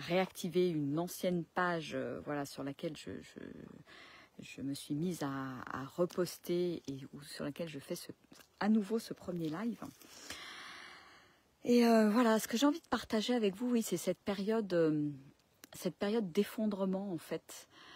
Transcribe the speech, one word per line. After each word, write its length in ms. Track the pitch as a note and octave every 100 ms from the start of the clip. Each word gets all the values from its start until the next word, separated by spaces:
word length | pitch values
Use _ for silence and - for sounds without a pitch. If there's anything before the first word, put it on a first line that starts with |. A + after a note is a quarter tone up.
| C#3
réactiver 600 | F3+ F#3 - F#3 E3+ F3+
une 300 | D#3 C#3 D3+
ancienne 460 | F3+ - F#3 F3+
page, 480 | D#3+ - F3+ E3+ D3
euh, 260 | C3 A#2+ B2
voilà, 200 | - D3
sur 200 | C#3+ -
laquelle 320 | C#3 C#3 E3 D3
je, 160 | - F#2+
je, 1200 | - - - - - - - - - - - -
je 200 | - -
me 120 | C3+
suis 220 | C#3+ - D3
mise 260 | F3+ D#3+
à, 80 | C#3+ C3+ C3+ B2+ -
à 140 | -
reposter 1000 | C3+ - F3 - F3 - - F3 F3+ E3 -
et 100 | C3+ C3+
où, 100 | C#3
sur 220 | C#3+ -
laquelle 240 | D3 C#3 E3+
je 100 | C#3+
fais 160 | -
ce, 160 | F3 - - _ - - _
à 100 | G3+
nouveau 300 | A3 G3 A3+
ce 160 | -
premier 340 | - - F3+ D#3+
live. 360 | D#3+ A#3 G3+ - - - - - - - - - - - - - - _ _ _ _ -
Et, 200 | A#3+ A#3
euh, 240 | A3+ G#3+
voilà, 280 | G#3 A#3 A3
ce 80 | -
que 120 | A3+
j'ai 80 | C#4+
envie 160 | E4
de 60 | -
partager 440 | A#3+ - A3 G#3
avec 240 | B3 G#3 F#3+
vous, 140 | B3
oui, 120 | B3
c'est 140 | A3 E3+
cette 220 | - F3+
période, 560 | - G3 G3 A3 G3+
euh, 340 | F3 D#3+ D3+ D3 C#3 C3+ - _ _ -
cette 240 | - F#3 -
période 340 | G3+ A#3 F#3+
d'effondrement, 800 | F3+ G#3 - A3 F#3+ F#3+ F#3+ G3+
en 60 | E3
fait. 540 | - E3 - - - - -